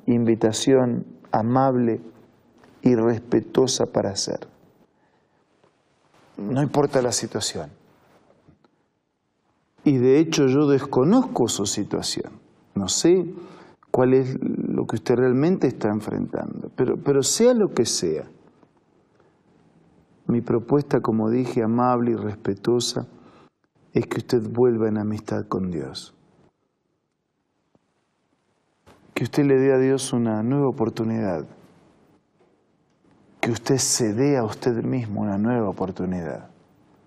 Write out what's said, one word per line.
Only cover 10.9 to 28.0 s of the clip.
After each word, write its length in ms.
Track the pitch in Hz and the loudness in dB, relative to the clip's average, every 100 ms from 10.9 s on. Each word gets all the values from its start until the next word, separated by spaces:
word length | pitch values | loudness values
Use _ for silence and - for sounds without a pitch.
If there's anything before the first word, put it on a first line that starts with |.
| 127 143 254 254 - 110 | 2 4 4 2 0 0
su 180 | - 101 | 0 -4
situación. 720 | - - 87 - - - - _ _ _ | -4 -4 -4 -4 -6 -8 -12 _ _ _
No 140 | 101 95 | -6 -2
sé 240 | - 165 185 165 - - - - _ - | 2 4 4 0 -8 -18 -20 -20 _ -4
cuál 240 | - 127 | 2 4
es 220 | 131 131 127 | 4 2 -4
lo 460 | - - - - - | -4 -4 -4 -4 -2
que 100 | 117 | -4
usted 200 | - 120 | 0 2
realmente 500 | 127 127 156 190 143 | 2 2 2 2 0
está 220 | - 110 | -2 -2
enfrentando. 800 | 107 - 101 95 - - - - | -2 -4 -6 -4 -6 -8 -10 -10
Pero, 200 | - 123 - | -4 -2 -2
pero 180 | 143 139 | 0 0
sea 300 | 127 - 233 | 2 2 4
lo 160 | 240 190 | 4 2
que 160 | - | 0
sea, 400 | 113 - 87 76 - - _ _ _ _ _ _ _ _ _ _ _ _ _ _ _ _ _ _ - | -2 -2 -2 -4 -8 -20 _ _ _ _ _ _ _ _ _ _ _ _ _ _ _ _ _ _ -4
mi 140 | 120 | -2
propuesta, 600 | 113 117 - 147 143 127 | 0 -2 0 -2 0 -2
como 280 | 113 110 110 | 0 -2 0
dije, 340 | 123 127 123 | -2 -2 -2
amable 500 | 110 120 123 123 120 | 0 2 2 2 0
y 40 | 110 | -2
respetuosa, 880 | 104 101 - 98 - 120 120 127 120 - - - - _ _ _ _ | -4 -6 -6 -4 0 0 -2 -8 -10 -18 -20 -20 -20 _ _ _ _
es 140 | 135 - | -4 -2
que 120 | - | -6
usted 220 | - 123 107 | -2 -2 -2
vuelva 380 | 113 127 113 110 | 2 2 2 0
en 80 | 107 | -2
amistad 500 | 104 107 - 104 104 | -4 -6 -6 -6 -4
con 240 | 95 92 | -4 -4
Dios. 440 | 82 67 - - _ _ _ _ _ _ _ _ _ _ _ _ _ _ _ _ _ _ _ | -6 -8 -14 -18 _ _ _ _ _ _ _ _ _ _ _ _ _ _ _ _ _ _ _